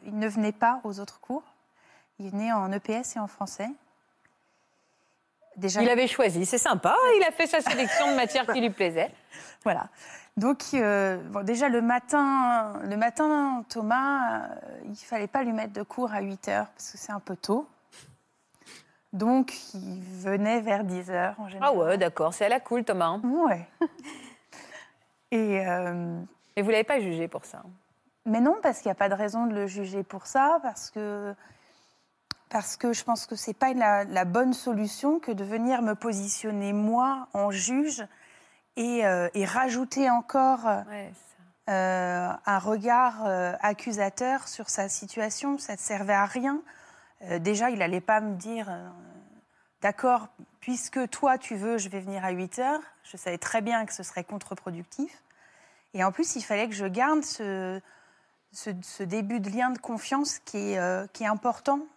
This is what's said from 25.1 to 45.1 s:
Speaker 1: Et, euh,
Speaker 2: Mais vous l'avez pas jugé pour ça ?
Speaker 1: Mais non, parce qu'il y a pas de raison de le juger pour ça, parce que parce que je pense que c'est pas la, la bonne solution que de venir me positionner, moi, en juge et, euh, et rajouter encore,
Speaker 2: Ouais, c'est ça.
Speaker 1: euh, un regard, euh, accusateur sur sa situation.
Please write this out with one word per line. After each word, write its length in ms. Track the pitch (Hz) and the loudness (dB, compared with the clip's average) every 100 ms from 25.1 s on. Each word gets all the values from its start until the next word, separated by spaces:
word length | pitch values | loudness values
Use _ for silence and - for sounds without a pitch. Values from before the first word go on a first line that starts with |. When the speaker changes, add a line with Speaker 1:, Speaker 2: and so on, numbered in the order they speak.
| _ _ | _ _
Speaker 1:
Et, 360 | 233 214 196 185 | 0 2 2 0
euh, 540 | 180 175 175 170 170 180 _ _ - | 0 -2 -4 -4 -6 -10 _ _ -2
Speaker 2:
Mais 60 | |
vous 80 | 202 | 2
l'avez 140 | 220 | 4
pas 160 | 220 277 | 4 0
jugé 280 | 196 165 165 | 0 -2 -4
pour 160 | - - | -6 -12
ça ? 160 | - 180 185 _ _ _ _ 233 | -18 -18 -20 _ _ _ _ 0
Speaker 1:
Mais 140 | 220 | 4
non, 160 | 262 415 | 4 4
parce 160 | 349 - | 2 0
qu'il 100 | 208 | -2
y 40 | |
a 20 | 185 | 0
pas 120 | 202 | 2
de 60 | |
raison 320 | 196 208 226 233 | 2 0 0 0
de 80 | |
le 120 | 208 202 | -2 -4
juger 360 | 196 190 196 | -4 -6 -6
pour 240 | 190 196 - | -6 -10 -2
ça, 320 | 269 277 330 | 4 4 4
parce 280 | 269 202 - | 0 -8 -10
que 440 | 214 208 208 208 202 - _ _ _ _ _ _ _ - - - | -8 -6 -6 -8 -10 -16 _ _ _ _ _ _ _ -16 -16 -6
parce 280 | 220 - - | -4 -4 -2
que 160 | 247 | 0
je 100 | 226 | 0
pense 240 | - 226 - | 0 -2 -4
que 80 | |
c'est 200 | 214 - | -8 -8
pas 180 | - 262 | 0 0
la, 300 | 254 220 202 | 4 4 4
la 200 | 202 185 | 2 0
bonne 280 | 180 208 262 | 2 4 4
solution 640 | 247 247 214 214 - 277 320 | 2 0 0 -2 0 0 2
que 140 | 285 | 0
de 100 | 202 | -4
venir 380 | 196 226 240 254 | -4 0 2 2
me 120 | 226 | 2
positionner, 760 | 214 233 202 202 - 220 208 202 | 0 -2 -2 -4 -4 -4 -2 -2
moi, 560 | 208 214 233 262 269 262 | 0 2 2 2 0 -4
en 160 | 202 202 | -2 0
juge 560 | 196 190 262 302 247 208 - - - _ _ _ - | 0 0 0 0 -4 -10 -16 -20 -20 _ _ _ -4
et, 280 | 233 240 208 | -2 2 4
euh, 220 | 180 175 | 4 0
et 100 | 208 | 0
rajouter 640 | 190 214 262 240 254 269 269 | 0 0 0 0 -2 2 4
encore, 540 | 240 240 269 262 254 | 4 2 4 4 4
Speaker 2:
Ouais, 480 | 226 202 202 208 196 | 2 0 -2 -10 -14
c'est 560 | 185 - _ _ _ - | -16 -20 _ _ _ -2
ça. 40 | |
Speaker 1:
euh, 600 | 190 185 185 180 180 180 - - | 2 2 2 0 0 -2 -2 0
un 120 | 196 | 2
regard, 680 | 196 214 220 240 247 220 214 | 2 0 4 4 4 2 0
euh, 280 | 185 180 180 | 0 0 0
accusateur 840 | 208 202 - 208 196 196 254 269 - | 0 0 -4 -2 -2 0 -2 -2 -4
sur 220 | - 214 | -10 -6
sa 180 | - 196 | -4 -2
situation. 680 | - 202 | -6 -8